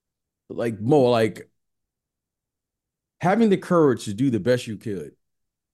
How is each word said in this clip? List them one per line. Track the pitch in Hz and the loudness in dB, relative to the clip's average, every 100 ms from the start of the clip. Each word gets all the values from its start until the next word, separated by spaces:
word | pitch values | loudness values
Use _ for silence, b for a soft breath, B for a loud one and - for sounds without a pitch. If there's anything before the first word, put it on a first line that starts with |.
| _ _ _ _ - | _ _ _ _ -14
like, | - 120 104 | -8 -6 -4
Mo, | 110 147 | 2 4
like, | 123 117 110 90 - _ _ _ _ _ _ _ _ _ _ _ _ _ _ _ _ _ | 4 2 0 -4 -16 _ _ _ _ _ _ _ _ _ _ _ _ _ _ _ _ _
having | 170 202 226 | -2 2 2
the | 185 | 0
courage | - 175 147 117 - | 0 2 4 2 -4
to | |
do | 101 139 | -4 -2
the | 110 | 0
best | 92 123 120 | 0 -2 -2
you | 101 | -10
could, | 113 95 71 - _ _ _ _ _ | -10 -10 -12 -18 _ _ _ _ _